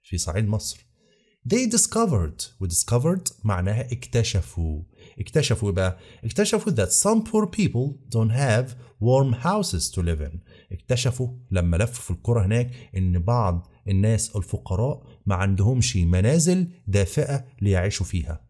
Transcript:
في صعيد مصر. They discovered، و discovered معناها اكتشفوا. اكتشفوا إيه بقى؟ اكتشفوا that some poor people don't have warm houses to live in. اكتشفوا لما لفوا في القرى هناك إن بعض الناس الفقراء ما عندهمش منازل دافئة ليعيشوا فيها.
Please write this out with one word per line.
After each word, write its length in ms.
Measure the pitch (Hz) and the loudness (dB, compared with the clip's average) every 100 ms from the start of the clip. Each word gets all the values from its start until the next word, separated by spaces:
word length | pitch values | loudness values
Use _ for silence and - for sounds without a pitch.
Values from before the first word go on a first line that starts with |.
في 140 | - 90 | -6 -6
صعيد 300 | - 90 107 | -4 -2 0
مصر. 400 | 107 - - _ _ _ _ _ _ 123 | -2 -4 -12 _ _ _ _ _ _ -2
They 160 | 226 254 | 0 2
discovered، 760 | 226 - 226 226 113 80 - - _ | 0 0 0 2 2 -2 -6 -14 _
و 80 | 92 | -4
discovered 680 | 85 - 120 156 185 - - | -2 0 2 2 0 -4 -4
معناها 480 | 101 92 92 113 135 | -2 0 0 -2 -4
اكتشفوا. 880 | 120 - 120 107 98 - - 82 78 - _ - - | -8 -2 0 0 -2 -4 -6 -4 -6 -10 _ -20 -12
اكتشفوا 500 | - 160 127 135 101 | -2 0 0 0 0
إيه 60 | |
بقى؟ 240 | 98 92 87 - - | 0 -2 -2 -14 -12
اكتشفوا 480 | 117 - 208 214 214 | -6 -2 0 0 0
that 180 | 120 92 | 0 2
some 340 | - 202 220 | 2 4 2
poor 220 | 220 214 | 2 0
people 480 | 214 - 175 120 139 - - | 0 0 0 0 -4 -6 -4
don't 160 | 113 113 | 0 2
have 380 | 123 135 110 127 - - _ | 2 2 2 0 -10 -20 _
warm 320 | 113 131 139 | 4 4 4
houses 580 | 117 165 208 196 85 - | 2 0 0 -2 -2 -4
to 100 | - | -2
live 200 | 85 80 | -2 -2
in. 160 | 73 82 - - _ | -6 -10 -16 -20 _
اكتشفوا 560 | 92 - 123 123 120 123 - - | -16 -2 0 0 -2 -6 -8 -4
لما 260 | 90 85 85 | 0 2 2
لفوا 260 | 123 - | 0 -4
في 80 | - | -8
القرى 340 | 90 - 117 | -6 0 0
هناك 260 | 95 117 123 - - 95 | 2 0 -2 -8 -10 -2
إن 220 | 92 87 | 0 2
بعض 480 | 87 120 98 87 - _ - | 2 0 0 -2 -6 _ -2
الناس 480 | 95 107 110 - | 2 2 2 -2
الفقراء 680 | 104 - 104 - 95 127 160 - - | -6 -4 -8 -4 -2 -2 -4 -12 -8
ما 100 | - | -4
عندهمش 640 | 90 98 98 101 127 - 92 | 0 0 2 4 4 2 2
منازل 720 | 85 92 110 165 160 185 175 - - | 2 4 4 4 4 2 0 -6 0
دافئة 580 | 101 98 - 143 139 - - | 0 2 0 -2 -4 -6 -2
ليعيشوا 440 | 101 95 95 - | 0 2 0 -2
فيها. 420 | 90 90 76 80 | -4 -4 -4 -10